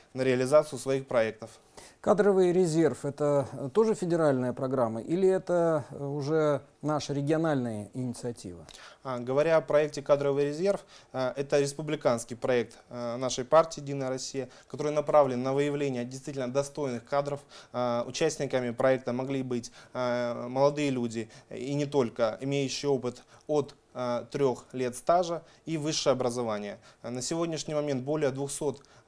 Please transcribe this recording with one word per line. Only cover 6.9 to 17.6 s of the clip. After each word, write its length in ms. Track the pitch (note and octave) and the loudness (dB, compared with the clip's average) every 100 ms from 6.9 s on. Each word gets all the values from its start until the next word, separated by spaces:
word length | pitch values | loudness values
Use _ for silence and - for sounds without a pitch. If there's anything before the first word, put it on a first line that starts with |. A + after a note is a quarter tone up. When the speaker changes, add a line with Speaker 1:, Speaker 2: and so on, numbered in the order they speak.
| D3+ - | -2 -2
Speaker 2:
региональная 800 | C#3+ C#3+ D#3 E3 C#3+ A#2+ A2 G2+ | -2 0 2 2 0 -2 -6 -8
инициатива? 720 | - B2+ A#2+ B2 A#2 G2 F2 D#2+ - - - | -6 -6 -6 -8 -8 -12 -14 -18 -20 -20 -14
Speaker 1:
А, 160 | C3+ B2 | -8 -6
говоря 380 | A#2+ C3+ D#3 D#3+ | -2 2 4 4
о 40 | |
проекте 420 | D3 D3 D3+ D3+ | 4 2 2 -2
«Кадровый 420 | C#3 C#3+ C#3+ C#3 | 2 2 2 0
резерв», 400 | C#3+ D3 F#3+ G3 - - - | 0 0 -2 -2 -4 -20 -12
э, 200 | C3 C3 C3 | -4 -4 -4
это 240 | C#3+ D3 | 0 2
республиканский 760 | C#3+ C#3+ D3+ D3+ D3 A#2+ - A#2 | 2 -2 -6 -2 0 0 -2 -6
проект, 420 | C3 B2 A2+ - - | 0 0 0 -6 -16
э, 260 | B2 A#2+ A#2+ | -10 -8 -4
нашей 280 | C3 B2+ | -4 -4
партии 360 | B2+ D#3 D#3+ D#3 | 4 4 4 0
«Единая 300 | C#3+ C#3 C3 | -8 -6 -4
Россия», 380 | C3 - C3+ B2 - - | -6 -6 -8 -8 -12 -14
который 220 | B2+ D3+ | -6 -2
направлен 500 | D3+ D3 D3+ C3+ B2 | -2 4 6 6 4
на 100 | B2+ | 0
выявление 520 | C3+ D3 C#3+ C#3 B2 | 2 2 0 -2 -2
действительно 480 | A#2+ C3 - C#3 B2 | -6 -8 -10 -6 -4
достойных 520 | C3 C#3+ - C#3+ A#2+ | -2 -2 -4 -6 -6
кадров. 360 | - C#3+ C#3+ C#3 - - | -4 -2 -2 -4 -10 -20